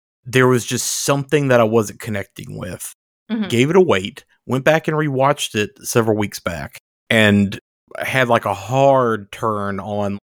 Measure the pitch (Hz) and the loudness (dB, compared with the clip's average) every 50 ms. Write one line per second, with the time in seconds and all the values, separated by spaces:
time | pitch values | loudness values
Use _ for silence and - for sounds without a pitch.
0 | _ _ _ _ - 127 113 131 127 127 127 120 107 - 127 110 - - - - | _ _ _ _ -12 0 2 4 4 4 4 2 0 -2 -6 -4 -4 -4 -6 -6
1 | - - 139 139 131 - 156 151 143 135 123 120 113 107 110 117 107 101 - - | -2 -2 -2 -2 -2 -2 -2 0 2 2 4 4 4 4 2 0 0 -2 -6 -12
2 | - 113 104 98 98 _ _ - - - 101 104 98 92 - - - - - _ | -10 -8 -8 -8 -8 _ _ -18 -16 -14 -12 -12 -12 -12 -12 -12 -14 -16 -18 _
3 | _ _ _ _ _ - 214 233 208 180 117 113 131 147 170 190 190 151 101 95 | _ _ _ _ _ -10 -6 -6 -4 -2 2 2 2 4 4 4 4 4 2 0
4 | 95 - - - _ _ _ _ _ - 120 135 131 156 156 160 - 165 156 151 | 0 -6 -12 -14 _ _ _ _ _ -4 -4 0 2 2 2 2 0 -2 -2 -2
5 | 156 147 135 131 131 139 147 - - - - 107 104 98 _ _ - - - 120 | -2 -2 0 0 2 0 0 0 -4 -4 -2 -2 -2 -4 _ _ -10 -2 0 0
6 | 110 113 107 107 104 98 - - - 92 85 76 73 - _ - _ _ _ _ | 2 2 0 0 -2 -6 -6 -8 -8 -8 -8 -8 -10 -12 _ -20 _ _ _ _
7 | _ - 117 110 107 104 101 101 101 95 - - _ _ _ _ _ _ - - | _ 0 2 4 6 6 6 6 4 2 -2 -10 _ _ _ _ _ _ -12 -10
8 | - - - 131 127 120 117 113 - 107 95 98 95 101 127 135 139 139 135 131 | -8 -4 0 0 2 2 2 2 2 -2 -4 -4 -6 -4 0 2 4 4 4 4
9 | 123 117 110 104 101 - - - - 113 107 104 101 98 98 95 95 107 104 104 | 2 0 -2 -4 -8 -12 -12 -6 -4 -4 -4 -4 -6 -6 -6 -8 -8 -6 -4 -4
10 | 101 101 101 101 _ _ _ | -4 -4 -4 -8 _ _ _